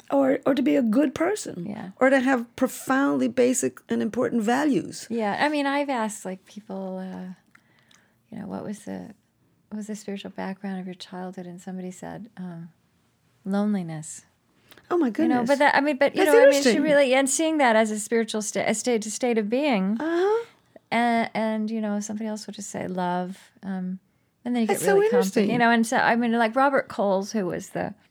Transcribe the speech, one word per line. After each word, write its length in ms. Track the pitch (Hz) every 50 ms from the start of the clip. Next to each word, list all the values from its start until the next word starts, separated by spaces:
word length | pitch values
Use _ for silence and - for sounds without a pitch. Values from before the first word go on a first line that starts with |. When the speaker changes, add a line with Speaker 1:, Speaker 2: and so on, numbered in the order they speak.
| - -
Speaker 1:
Or, 300 | - 277 277 262 277 - -
or 100 | - 277
to 60 | 269
be 140 | 254 294 294
a 60 | 285
good 320 | 254 226 208 254 302 269 254
person. 520 | - 320 349 427 427 - - - 180 175 202
Speaker 2:
Yeah. 200 | 208 - - 185 190 -
Speaker 1:
Or 100 | 254 262
to 100 | 262 269
have 340 | 247 262 269 247 233 - _
profoundly 720 | - 262 247 - - - - 262 262 277 285 285 277 254 254
basic 520 | 226 - 240 247 262 - - 262 254 - - -
and 120 | 233 233
important 400 | 233 226 214 226 254 - - 233 214
values. 640 | 208 240 262 302 311 262 170 - - 160 - - -
Speaker 2:
Yeah. 280 | 220 233 220 202 196 -
I 100 | - 294
mean, 160 | 302 294 277
I've 240 | 277 277 285 285 277
asked, 360 | 277 240 220 214 208 - -
like, 200 | 185 185 185 _
people, 520 | - - 208 202 - 190 190 190 190 185 185
uh, 360 | 185 190 185 185 185 185 185 - _ _ _ _ _ _ _ _ _ _ _ _ _ _ _ _ _ _
you 100 | - -
know, 60 | - -
what 160 | - - -
was 160 | - 214 208 -
the, 280 | 190 196 190 185 - - _ _ _ _ _ _ _ _ _ _ _
what 80 | - 214
was 100 | 208 208
the 80 | 214
spiritual 360 | 202 - - 196 202 - 190
background 480 | 190 - 185 190 190 190 - 196 190 185
of 60 | 185
your 100 | 190 180
childhood? 500 | 180 - - - 180 185 185 180 - 180
And 160 | 175 175 180
somebody 300 | - - 185 185 180 185
said, 380 | 185 - - 170 170 160 202 233 _ -
um, 320 | 185 180 170 165 170 175 - _ _ _ _ _ _ _ _ _ _ _ _ _ -
"Loneliness." 800 | 190 196 202 208 214 208 196 175 165 160 156 156 160 - - - _ _ _ _ _ _ _ _ _ - - _ -
Speaker 1:
Oh, 80 | 349 349
my 100 | 311 247
Speaker 2:
You 200 | 202 - 214 240
know, 120 | 247 247
Speaker 1:
goodness. 80 | 240 233
Speaker 2:
but 100 | 285 254
that, 160 | 294 277 -
I 40 | -
mean, 160 | 277 294 294 254
but, 180 | 285 277 -
you 80 | - 320
Speaker 1:
That's 80 | 311 294
Speaker 2:
know, 60 | -
I 20 | 277
mean, 60 | 277 277
she 40 | 277
Speaker 1:
interesting. 260 | 285 262 220 311 285
Speaker 2:
really, 300 | 311 294 285 285 254 254
and 160 | 262 269 269
seeing 280 | - - 330 320 320 302
that 160 | 277 240 220 220
as 140 | 226 214
a 80 | 214 214
spiritual 420 | 208 - 240 226 226 220 - 214
sta-, 240 | 208 - - 196 - -
a 60 | 220
state, 300 | 220 - 247 240 226 208
state 320 | 220 208 - - 247 240 220
of 120 | 214 202
being. 480 | 226 254 294 302 247 196 185 190 214 233
Speaker 1:
Uh-huh. 460 | 302 320 330 339 370 403 427 453 466 - - _ _ _ - - - _
Speaker 2:
And, 380 | - 226 240 240 233 233 226 - -
and, 380 | - 220 220 220 220 214 214
you 80 | 226 226
know, 220 | 214 208 208 208
somebody 260 | 202 - 214 208 226 220
else 180 | 214 214 - -
would 80 | 202
just 140 | - 202 -
say 180 | - 196 - 180
love. 480 | 185 180 180 175 180 180 180 180 190 - - - _ _ -
Um, 360 | 190 190 185 185 185 185 190 - _ _ _ _ _ _ _ -
and 100 | 240 247
then 80 | 247 226
you 40 | 214
get 60 | 392
Speaker 1:
That's 120 | - -
so 100 | 370 403
Speaker 2:
really 120 | 392 415 440
compli-, 60 | 480
Speaker 1:
interesting. 360 | 494 466 190 - 240 208 -
Speaker 2:
you 60 | 226 247
know, 140 | 240 233
and 160 | 233 233 226 226
so, 80 | 269
I 220 | 240 - - 233 233
mean, 160 | 240 233 226
like 240 | 233 233 220 220 262
Robert 320 | 269 285 277 262 - -
Coles, 420 | - - 202 202 190 190 196 202
who 140 | - 226 190
was 240 | 175 165 170 190 -
the 240 | - 175 180 - - - _ _